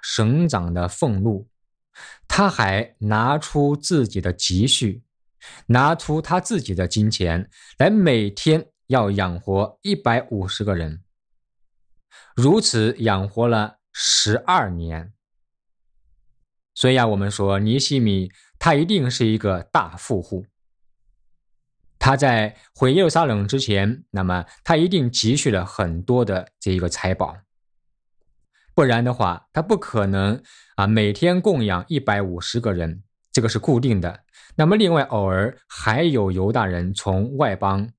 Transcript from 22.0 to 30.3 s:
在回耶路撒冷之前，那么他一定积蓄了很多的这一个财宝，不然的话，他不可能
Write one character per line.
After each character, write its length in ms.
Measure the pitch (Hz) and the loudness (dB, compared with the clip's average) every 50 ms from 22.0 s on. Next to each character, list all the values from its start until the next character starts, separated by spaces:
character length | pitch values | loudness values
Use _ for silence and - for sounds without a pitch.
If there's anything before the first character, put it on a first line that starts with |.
| - 131 135 | 0 2 2
在 400 | 127 143 131 117 110 107 104 - _ _ _ _ | 2 2 2 2 2 0 -2 -6 _ _ _ _
回 200 | - 131 127 143 | 0 2 2 4
耶 100 | 190 190 | 4 2
路 60 | 156 | 2
撒 160 | - 165 165 | 2 2 2
冷 220 | 135 107 101 101 | 2 0 -2 -2
之 120 | 104 135 135 | -2 -2 -2
前， 440 | - 113 101 98 98 107 127 - - _ | 0 0 0 2 2 0 -2 -4 -8 _
那 140 | - 95 95 | -6 -4 -2
么 220 | 90 90 90 85 - - _ - | -2 -2 -4 -6 -8 -16 _ 0
他 120 | - 165 | 0 2
一 140 | 156 170 185 | 2 2 2
定 200 | 196 165 127 120 | 2 0 0 0
积 280 | - - 107 110 135 | -2 0 0 0 0
蓄 120 | 147 - 135 | 0 0 0
了 120 | 104 92 92 | 0 -2 -2
很 360 | - - - 95 85 82 87 | -4 -4 -4 -4 -2 -2 -4
多 240 | 92 - 123 123 117 | -2 0 0 0 0
的 260 | 104 95 92 90 - _ - | 0 -2 -4 -6 -10 _ -8
这 120 | - 98 | -4 -2
一 80 | 92 90 | -2 -2
个 100 | 87 85 | -2 -4
财 240 | - - - 92 92 | -4 -4 -4 -2 -2
宝， 240 | - 90 71 82 95 _ _ _ _ _ _ _ _ _ _ _ _ _ _ _ _ _ _ _ _ _ _ _ _ _ _ - | -2 -4 -6 -8 -14 _ _ _ _ _ _ _ _ _ _ _ _ _ _ _ _ _ _ _ _ _ _ _ _ _ _ 0
不 80 | 175 143 | 2 4
然 200 | 123 113 117 120 | 4 4 4 2
的 100 | 123 120 | 2 0
话， 340 | - 104 87 87 - _ _ - | 0 0 0 -2 -4 _ _ -4
他 80 | 156 | -2
不 160 | 160 202 214 | 0 0 0
可 300 | 160 - - - 110 101 | 0 -2 -2 -2 0 0
能 360 | 98 98 98 98 101 | 2 2 2 2 0